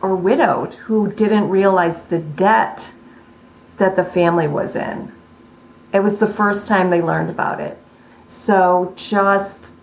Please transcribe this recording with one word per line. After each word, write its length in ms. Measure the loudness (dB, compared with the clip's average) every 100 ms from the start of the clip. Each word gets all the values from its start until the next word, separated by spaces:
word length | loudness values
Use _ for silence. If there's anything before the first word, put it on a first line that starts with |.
or 160 | -2 0
widowed 560 | 2 2 2 0 -4
who 380 | -10 -2 0 0
didn't 380 | 0 2 2 2
realize 500 | 2 4 2 0 -2
the 180 | -6 -6
debt 680 | -4 0 2 2 0 -6 -16 -20 -20 -20 -20 -20 -20 -20 -12 -2
that 200 | 0 0
the 80 |
family 440 | 0 0 2 2 0
was 260 | -2 -4
in. 380 | -6 -8 -8 -12 -18 -20 -20 -20 -20 -20 -20 -2
It 80 | 0
was 160 | 2 0
the 80 | 0
first 400 | 0 0 0 0
time 220 | 2 2
they 140 | 2
learned 260 | 0 -2 -4
about 320 | -4 -4 -6
it. 160 | -10 -12 -20 -20 -20 -20 -12
So 640 | -6 0 4 4 2 0 -8
just 760 | -4 0 2 0 -2 -10 -18 -20